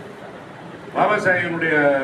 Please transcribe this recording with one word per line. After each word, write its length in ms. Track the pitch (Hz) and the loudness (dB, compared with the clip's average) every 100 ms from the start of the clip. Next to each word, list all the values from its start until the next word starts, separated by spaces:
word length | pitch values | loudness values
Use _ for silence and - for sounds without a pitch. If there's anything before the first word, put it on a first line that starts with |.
| - - - - - - - - - 143 | -14 -14 -14 -14 -16 -16 -16 -14 -8 0
பாபா 220 | 190 208 185 | 2 4 2
சாஹேபுடைய 500 | 180 175 170 165 151 143 139 | 2 0 -2 2 4 4 4